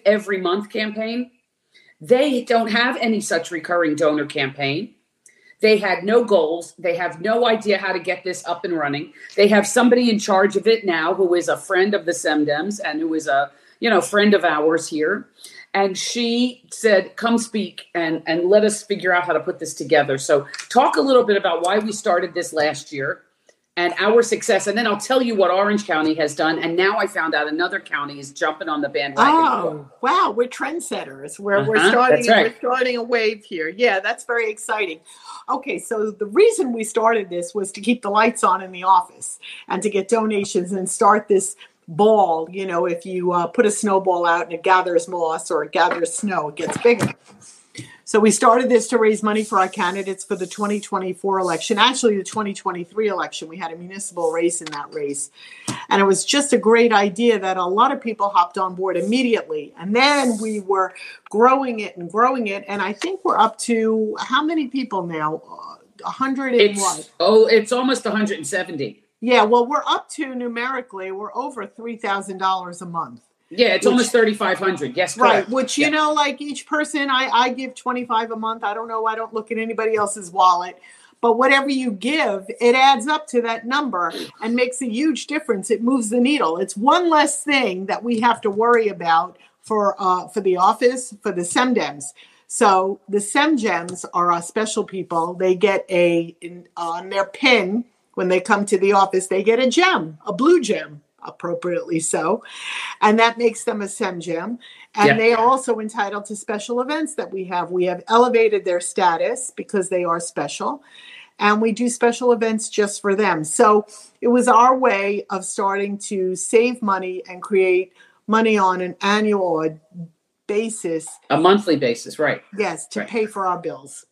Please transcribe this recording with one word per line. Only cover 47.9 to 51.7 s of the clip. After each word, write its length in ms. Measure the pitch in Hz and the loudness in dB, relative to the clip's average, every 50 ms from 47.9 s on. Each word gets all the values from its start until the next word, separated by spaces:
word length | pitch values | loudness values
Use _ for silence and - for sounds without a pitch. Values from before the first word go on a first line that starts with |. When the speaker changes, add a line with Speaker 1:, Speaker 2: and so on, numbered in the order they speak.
| - - _ | -20 -20 _
Speaker 2:
So 160 | - - 214 | 0 2 4
we 120 | 214 214 | 6 4
started 380 | 196 - 262 233 233 254 254 240 | 4 6 6 6 6 6 4 4
this 180 | 247 220 220 | 4 2 2
to 100 | - 254 | 2 0
raise 240 | 226 220 214 214 208 | 2 4 2 2 2
money 220 | 214 214 208 220 214 | 0 0 0 0 -2
for 160 | - 214 190 | 0 0 0
our 80 | 190 | 0
candidates 560 | 190 - - 180 175 185 196 190 196 185 190 - | 0 -2 -2 -2 -2 -2 -4 -6 -6 -8 -8 -8
for 120 | - 208 | -6 -6
the 120 | 175 185 | -6 -6
twenty 320 | 180 - 214 208 202 208 202 | -8 -6 -4 -2 -2 -2 -4
twenty-four 580 | - - 202 190 190 185 185 - - 196 190 | -4 -4 -6 -4 -4 -6 -6 -4 -2 -2 0
election, 400 | 190 185 175 165 165 - - | 0 0 0 -2 -2 -2 0